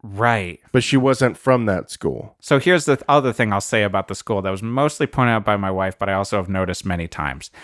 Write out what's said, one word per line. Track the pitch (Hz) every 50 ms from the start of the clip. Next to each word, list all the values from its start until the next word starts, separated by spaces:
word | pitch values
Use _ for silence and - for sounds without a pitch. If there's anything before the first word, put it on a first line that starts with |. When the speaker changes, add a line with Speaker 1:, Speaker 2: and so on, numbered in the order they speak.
| -
Speaker 1:
Right. | 110 98 101 113 120 117 107 95 87 87 - _ _ -
Speaker 2:
But | 131 120
she | - 143
wasn't | 135 127 135 131 120 131 123 101 -
from | - 135 131 123 117
that | 107 95 90 - - -
school. | - - 80 65 - - 107 _ _
Speaker 1:
So | - - 151 139
here's | - 170 180 170 143
the | - 139
th-, | - - -
other | 139 147 131 127 113
thing | - 123 110 101
I'll | 101
say | - - - 110 104
about | 101 95 98 95 -
the | 95
school | - - - 113 98 95
that | 95
was | 95 95 104
mostly | 113 120 131 143 151 - - 151
pointed | - - 139 127 120
out | 113 110 104
by | - 104
my | 101 101 95
wife, | 95 92 95 95 95
but | _ 98 98
I | 98
also | 95 98 - - 101
have | 92 90
noticed | 98 92 92 87 90 - -
many | 98 90 85 85
times. | 82 - - 78 71 65 69 - - _ -